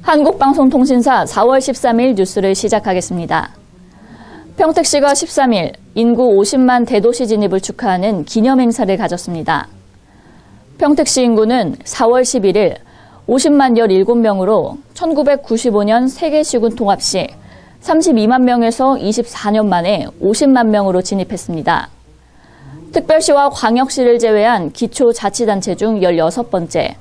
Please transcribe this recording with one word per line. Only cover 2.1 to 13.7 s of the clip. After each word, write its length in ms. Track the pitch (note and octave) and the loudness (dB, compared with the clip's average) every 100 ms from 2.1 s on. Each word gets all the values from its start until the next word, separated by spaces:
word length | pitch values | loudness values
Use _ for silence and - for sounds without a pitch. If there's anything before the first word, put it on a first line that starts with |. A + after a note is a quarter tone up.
| G3+ | 0
뉴스를 400 | F#3 - F#3+ F#3+ | -2 0 0 0
시작하겠습니다. 960 | G#3+ G#3+ G3+ F3+ F3 F3+ E3 D#3+ - - - - - - - - - - - - | -2 -2 -2 -4 -4 -8 -4 -4 -6 -14 -20 -20 -20 -20 -20 -20 -20 -20 -20 -2
평택시가 560 | D#4+ D#4+ D#4 C#4+ C#4+ | 0 2 0 2 2
십삼 400 | C#4 E4 - C4 | 0 -2 0 0
일 200 | G#3+ D#3 - - - | 0 -4 -10 -10 -2
인구 300 | A#3 A#3 B3 G3 | 0 2 2 2
오십만 500 | - C#4 B3+ B3 A#3 | 2 2 2 2 0
대도시 420 | A3+ A3 - A#3 | 0 0 0 -2
진입을 340 | G#3+ G3+ F#3+ | 0 0 -2
축하하는 640 | - - A#3 F#3 G3 G3 D3 | -6 -6 -4 -2 -2 -4 -4
기념행사를 680 | A3+ A#3+ C4 A#3+ A3+ G3+ G3 | 0 2 2 2 0 -2 -2
가졌습니다. 720 | F#3+ F3 - E3 D3+ D3+ - - - - _ - - - - - - - | -2 -6 -8 -8 -4 -4 -6 -20 -20 -20 _ -20 -20 -20 -20 -20 -20 -2
평택시 460 | D4+ D4 C#4+ C4 | 0 2 0 0
인구는 520 | B3 A3 A3 B3+ F3 - | 2 2 2 0 -2 -6
사월 420 | - - A#3 B3+ B3+ | -14 -2 2 2 0
십일 300 | B3 F#3+ F#3+ | 0 0 2
일 180 | F#3 - - - - - - | 0 -2 -18 -20 -20 -14 -2
오십만 500 | B3+ D#4 C#4+ C4+ | 0 2 2 4